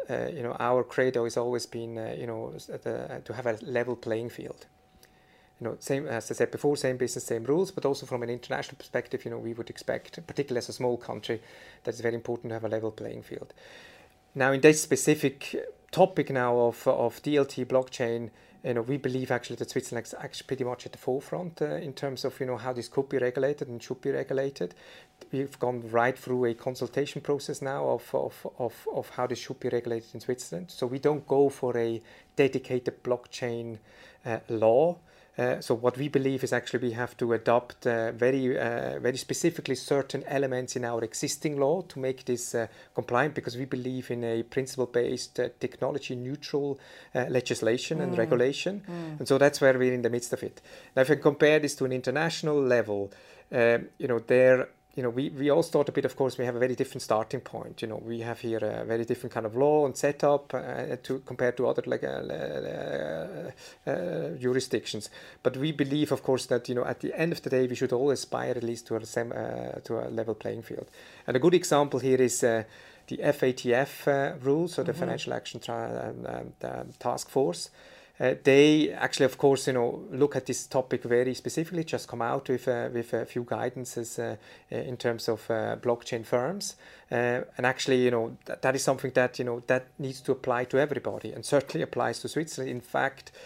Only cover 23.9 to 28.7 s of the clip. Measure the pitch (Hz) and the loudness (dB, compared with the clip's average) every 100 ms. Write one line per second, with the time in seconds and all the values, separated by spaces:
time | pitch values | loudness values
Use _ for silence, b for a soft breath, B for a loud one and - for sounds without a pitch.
23.9 | 127 139 135 135 135 139 139 175 - B | -6 -4 -4 -2 -2 -2 -4 -8 -8 B
24.9 | B B _ - 135 139 - 123 123 113 | B B _ -6 -4 -4 -2 -2 -2 0
25.9 | 117 123 131 - 123 120 117 135 127 123 | 4 4 2 -2 0 2 0 -4 -4 -4
26.9 | - 143 147 - 143 - 139 135 143 139 | -2 -2 -4 -2 -2 -2 -6 -6 -2 0
27.9 | 120 - 135 131 - - - 120 | -2 -2 -2 -2 -6 -12 -6 -6